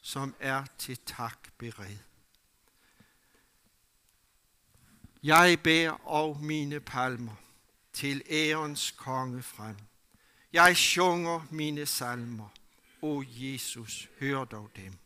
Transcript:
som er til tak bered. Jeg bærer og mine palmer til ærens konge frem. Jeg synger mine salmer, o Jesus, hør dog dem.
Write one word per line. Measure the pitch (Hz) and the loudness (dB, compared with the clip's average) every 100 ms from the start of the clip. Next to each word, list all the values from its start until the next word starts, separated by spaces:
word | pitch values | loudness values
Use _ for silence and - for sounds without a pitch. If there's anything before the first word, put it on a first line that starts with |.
som | - 143 139 - | -8 -8 -8 -6
er | 135 135 135 - | -4 -4 -4 -14
til | - 123 | -12 -12
tak | - - 117 - - _ | -12 -10 -10 -10 -20 _
bered. | 117 110 98 101 - _ _ _ _ _ _ _ _ _ _ _ _ _ _ _ _ _ _ _ _ _ _ _ _ _ _ _ _ _ - _ | -14 -12 -16 -16 -20 _ _ _ _ _ _ _ _ _ _ _ _ _ _ _ _ _ _ _ _ _ _ _ _ _ _ _ _ _ -20 _
Jeg | 143 160 175 170 | 6 8 10 8
bærer | 160 160 165 156 - | 6 4 4 -2 -2
og | 151 156 147 | 0 0 -4
mine | 151 156 143 147 | -4 -4 -4 -8
palmer | - 131 127 120 120 107 - - _ _ _ | -8 -4 -4 -4 -10 -14 -20 -20 _ _ _
til | - 139 139 - | -8 -6 -6 -4
ærens | 156 156 156 151 143 - | 0 0 0 -4 -6 -8
konge | - - 131 131 123 | -8 -6 -4 -4 -8
frem. | 120 - 107 101 107 _ _ _ _ _ _ | -12 -14 -14 -14 -18 _ _ _ _ _ _
Jeg | 170 180 175 | 8 8 8
synger | - 175 180 175 165 165 156 | 4 6 4 4 0 -4 -6
mine | 156 151 147 143 | -4 -4 -4 -4
salmer, | - 123 123 120 113 104 - - _ _ _ | -4 -4 -6 -8 -10 -14 -20 -20 _ _ _
o | 156 143 135 | -4 -4 -6
Jesus, | 120 131 135 - - 110 - - - | -10 -10 -8 -8 -10 -12 -12 -14 -6
hør | 139 139 123 | -4 -2 -6
dog | 110 104 - | -12 -16 -16
dem. | 92 92 | -18 -18